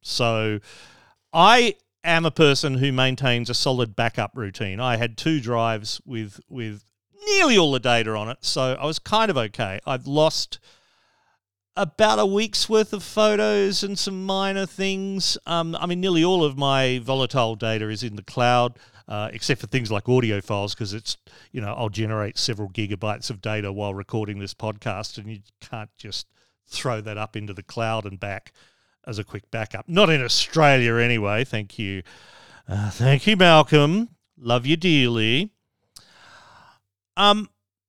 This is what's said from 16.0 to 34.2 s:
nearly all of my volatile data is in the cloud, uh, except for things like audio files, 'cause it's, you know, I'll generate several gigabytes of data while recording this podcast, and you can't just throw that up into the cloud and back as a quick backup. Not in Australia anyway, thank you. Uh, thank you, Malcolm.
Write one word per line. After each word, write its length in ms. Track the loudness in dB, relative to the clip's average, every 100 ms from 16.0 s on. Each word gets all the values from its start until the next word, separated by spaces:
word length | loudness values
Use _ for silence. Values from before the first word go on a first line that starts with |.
nearly 220 | 0 2
all 220 | 4 4
of 120 | 2 0
my 440 | 0 2 2 0
volatile 560 | -2 -2 0 0 0 -2
data 320 | -4 -2 -4
is 160 | -6
in 100 | -8
the 80 | -10
cloud, 560 | -8 0 2 4 2 -4 _ _ -12
uh, 220 | -10 -10
except 280 | -6 -4 -4
for 60 | -4
things 240 | -6 -2
like 180 | -4 0
audio 320 | 2 2 -2
files, 320 | -4 -4 -4
'cause 220 | -6 -10
it's, 220 | -10 -10 -10 _ -20 _
you 100 | -10
know, 140 | -8
I'll 140 | -6 -6
generate 500 | -4 -4 -4 -6 -4
several 300 | -4 -4 -6
gigabytes 600 | -6 -6 -4 -6 -6 -10
of 120 | -10
data 320 | -8 -6 -6
while 200 | -8 -8
recording 460 | -8 -6 -6 -6 -8
this 160 | -12
podcast, 640 | -10 -10 -8 -8 -8 -10 -14
and 100 | -16
you 120 | -16 -20 _
can't 300 | -16 -14 -16 _
just 300 | -14 -12 -12 _ _ _ _
throw 320 | -8 -4 -4
that 180 | -6 -10
up 160 | -10
into 180 | -10 -10
the 120 | -12
cloud 420 | -12 -6 -4 -4 -6
and 140 | -10
back 320 | -10 -10 -14 _ _ _ _ _
as 140 | -12 -10
a 60 |
quick 260 | -10 -12 -10
backup. 380 | -8 -8 -10 -2
Not 220 | 2 4
in 120 | 4
Australia 720 | 0 -2 0 4 6 6 4
anyway, 480 | 2 2 2 0 -2
thank 340 | -2 -6 -8 -8
you. 280 | -8 -8 -12 -20 -20 -20 -20 -20 -8
Uh, 220 | -6 -4
thank 360 | 0 4 4 4
you, 100 | 6
Malcolm. 760 | 8 8 8 6 6 2 -2 _